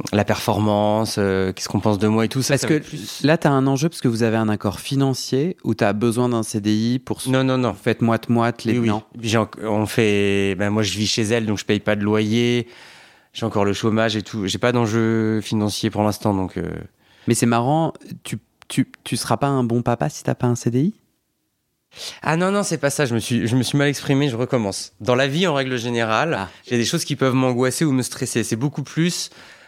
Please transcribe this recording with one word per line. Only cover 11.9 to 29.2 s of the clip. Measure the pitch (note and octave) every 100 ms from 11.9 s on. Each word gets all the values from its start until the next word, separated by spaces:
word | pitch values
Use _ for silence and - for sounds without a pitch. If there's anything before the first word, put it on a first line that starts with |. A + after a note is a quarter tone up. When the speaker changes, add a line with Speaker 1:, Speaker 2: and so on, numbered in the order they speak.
| G#2
Speaker 1:
de |
loyer. | G2+ G#2+ G#2+ A#2 A#2+ A#2+ A#2 - - - - _ _
J'ai | - A2+
encore | G#2 G2+
le |
chômage | G2 A2+ A2 A2+ G#2
et |
tout. | - A2+ F#2+
J'ai | -
pas | A#2+
d'enjeu | B2 A2+ A2+ A2+ A2+ A2 A2
financier | - G#2+ G#2 - A2
pour | G#2
l'instant, | G#2+ G#2 G#2+
donc, | G2 F2+ F2+
euh. | E2+ D#2+ - _ _ _ -
Speaker 2:
Mais | A#2
c'est | A#2
marrant, | A#2 B2 D#3 D#3+ - - -
tu, | - A2 - _ -
tu, | - - -
tu | - A#2+
seras | - A#2+
pas | C#3+
un | C3+
bon | A#2 A#2+
papa | A#2+ A#2 D3+
si | -
t'as | -
pas | B2+ B2
un | A#2+
C | B2
D | B2+
I ? | F3 - _ _ _ _ _ _ _ _ _ - - -
Speaker 1:
Ah | - E3
non, | F#3
non, | G3+
c'est | F#3+ E3
pas | C#3
ça. | C#3+ C3+
Je |
me | A2+
suis, | - A#2 G#2+
je | C3
me |
suis | A#2 C#3+
mal | C#3+
exprimé, | C3+ - C3+ D3
je | A2+
recommence. | B2 B2+ G2+ - - -
Dans | A2 B2
la | C#3
vie, | D3+ F#3
en |
règle | C#3 C3 B2
générale, | A#2+ A#2 A2+ A2 D#3+ B2+
Speaker 2:
Ah. | F#2 - -
Speaker 1:
j'ai | A#2+
des | A2
choses | E3 -
qui | C3+
peuvent | C3+ C3
m'angoisser | C3 A#2+ B2+ - D#3+
ou |
me | C3
stresser. | A#2+ - B2+ A#2+
C'est | G#2 A2+
beaucoup | C#3 D3+
plus, | C3+ D#3+ F3 -